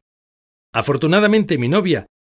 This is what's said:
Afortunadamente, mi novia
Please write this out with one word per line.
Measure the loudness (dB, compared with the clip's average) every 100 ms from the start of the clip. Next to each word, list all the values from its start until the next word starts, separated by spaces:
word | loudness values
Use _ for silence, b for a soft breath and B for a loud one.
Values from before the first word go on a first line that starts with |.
| -16 _ _ _ _ _ _
Afortunadamente, | -6 -2 -2 0 2 2 2 0 -2
mi | 0
novia | 0 0 -2 -4 _